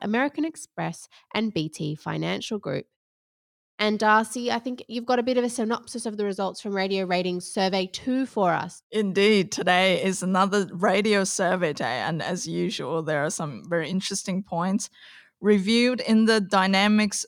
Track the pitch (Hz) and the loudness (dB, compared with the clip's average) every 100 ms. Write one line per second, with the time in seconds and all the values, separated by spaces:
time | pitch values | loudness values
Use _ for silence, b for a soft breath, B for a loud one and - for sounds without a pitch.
0 | 208 226 277 - 320 - - - 165 170 | -2 -2 -2 -2 -6 -6 -14 -8 -8 -8
1 | - b b 208 226 180 156 - 156 151 | -16 b b -4 -2 -2 -4 -6 -8 -6
2 | 165 160 165 202 - 208 160 - - _ | -8 -6 -4 -6 -6 -8 -6 -8 -8 _
3 | _ _ _ _ _ _ _ - 214 214 | _ _ _ _ _ _ _ -4 -2 2
4 | 214 214 226 247 240 233 254 247 - 233 | 4 4 2 -4 -4 -4 -4 -10 -10 -8
5 | 233 247 233 247 240 240 220 226 - 240 | -2 0 2 0 0 -2 -2 -4 -6 -10
6 | 233 208 202 190 190 185 208 196 190 190 | -8 -4 -4 -2 -4 -6 -6 -2 -2 -2
7 | 185 180 180 180 - 214 190 190 185 - | 0 0 0 -4 -4 -2 0 0 -2 -6
8 | - 254 262 220 185 156 175 - _ 214 | -2 -2 -2 0 2 0 -4 -12 _ -2
9 | 202 190 202 208 170 - 180 180 190 175 | 0 4 6 4 2 0 2 4 4 2
10 | 190 185 180 185 196 202 190 170 196 190 | 0 -2 0 2 4 2 0 0 2 2
11 | 214 202 185 - 180 185 170 143 123 123 | 4 2 2 0 0 2 0 -2 -2 -2
12 | 107 160 113 180 160 170 175 - 139 165 | -2 -2 -4 -6 -4 -4 -4 -4 -4 -4
13 | 156 151 147 - 156 117 165 170 151 190 | -2 -2 -2 -4 -6 -8 -4 -2 0 -2
14 | - 196 - 185 196 170 185 202 - B | -2 -6 -4 -6 -4 -4 0 -2 -4 B
15 | B B B _ 196 208 190 233 247 254 | B B B _ 4 4 4 4 4 2
16 | - 220 220 220 190 196 190 190 208 214 | 2 4 6 4 4 2 4 4 4 4
17 | 208 - | 2 -2